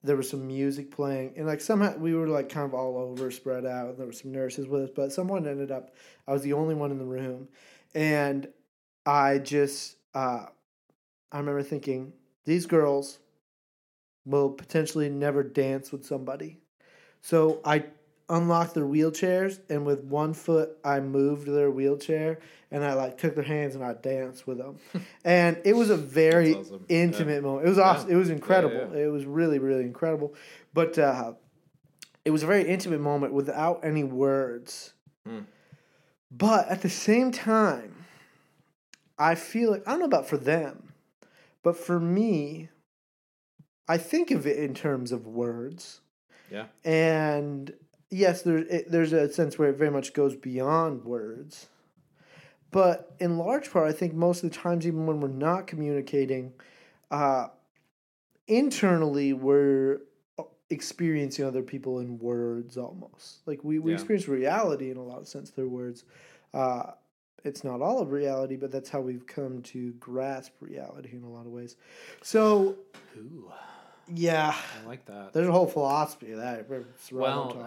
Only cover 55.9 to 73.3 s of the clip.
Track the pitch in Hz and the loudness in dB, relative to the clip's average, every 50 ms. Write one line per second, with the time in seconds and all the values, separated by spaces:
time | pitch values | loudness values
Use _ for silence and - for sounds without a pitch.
55.9 | 147 143 139 139 - 143 135 131 135 131 127 127 127 _ - - - - _ _ | -2 -4 -4 -2 0 0 0 0 -2 -6 -6 -10 -14 _ -20 -20 -20 -20 _ _
56.9 | _ _ _ _ 147 147 147 139 135 131 117 - - _ _ _ _ _ _ _ | _ _ _ _ -2 2 2 2 2 2 -2 -6 -12 _ _ _ _ _ _ _
57.9 | _ _ _ _ _ _ _ _ _ _ _ - 214 240 285 285 - - - 190 | _ _ _ _ _ _ _ _ _ _ _ 2 2 4 4 2 0 2 4 4
58.9 | 180 165 160 151 139 143 143 139 135 127 131 135 139 143 143 139 139 135 135 135 | 4 4 4 2 2 2 2 2 0 0 2 4 6 6 6 6 6 4 4 2
59.9 | 139 143 - _ _ _ _ _ _ - 156 - _ _ _ _ 165 139 - - | 0 -2 -6 _ _ _ _ _ _ -14 -14 -14 _ _ _ _ -8 -8 -8 -12
60.9 | - - 175 165 156 151 143 135 131 - 139 135 127 131 127 131 - 135 135 131 | -6 -2 -2 0 0 0 -2 -4 -4 -4 -4 -2 -2 -4 -6 -6 -8 -8 -6 -6
61.9 | 127 127 123 123 120 117 117 120 120 120 120 120 117 117 120 120 - 127 123 - | -4 -4 -6 -8 -8 -6 -4 -4 -2 -2 -2 -2 -4 -6 -8 -10 -10 -12 -12 -10
62.9 | 92 92 - - _ _ - - - _ _ - 147 143 - 151 156 156 156 165 | -12 -16 -18 -18 _ _ -20 -20 -20 _ _ -10 -10 -8 -4 -2 -2 0 0 0
63.9 | 165 165 165 - 214 196 185 - 139 131 127 139 165 214 226 180 147 135 135 131 | -2 -2 0 0 0 0 0 -2 -2 0 0 0 2 2 0 0 -2 -2 -4 -8
64.9 | 127 127 127 123 123 131 - - - 143 139 - _ - 131 127 123 123 123 123 | -10 -10 -12 -14 -14 -16 -16 -14 -16 -16 -16 -12 _ -6 -6 -6 -6 -6 -8 -10
65.9 | 120 120 - _ _ - - - - _ _ _ - 135 131 131 127 123 - - | -10 -14 -18 _ _ -20 -20 -20 -20 _ _ _ -4 -2 -2 -2 -2 -4 -6 -10
66.9 | - _ _ _ _ _ _ _ _ - _ 147 139 - - 139 123 120 135 180 | -12 _ _ _ _ _ _ _ _ -10 _ -10 -10 -8 -8 -8 -6 -2 -2 0
67.9 | 240 262 196 143 135 143 143 139 135 131 135 135 135 131 135 135 135 135 131 - | 0 0 -2 -2 -2 -2 -2 -2 -2 -2 -4 -4 -6 -8 -8 -6 -8 -8 -10 -6
68.9 | - 143 131 127 127 123 123 - - - 139 131 127 123 120 - - 127 123 123 | -6 -6 -4 -4 -8 -8 -12 -12 -10 -8 -8 -8 -8 -12 -14 -12 -12 -8 -8 -8
69.9 | 120 120 - - 123 127 131 135 135 131 131 - _ _ - - - 69 67 - | -10 -12 -14 -8 -6 -6 -4 -4 -6 -8 -12 -16 _ _ -18 -16 -14 -14 -14 -14
70.9 | - - - - 120 123 120 120 117 120 120 120 117 120 120 120 - _ _ - | -16 -18 -18 -18 -18 -18 -18 -16 -18 -16 -16 -14 -14 -14 -14 -16 -18 _ _ -20
71.9 | - - - - - - - - - 220 220 214 214 208 190 196 196 - - _ | -20 -20 -20 -20 -20 -18 -14 0 2 4 6 6 6 4 4 2 0 -4 -14 _
72.9 | _ - - - - 110 107 123 | _ -20 -20 -20 -20 -20 -18 -18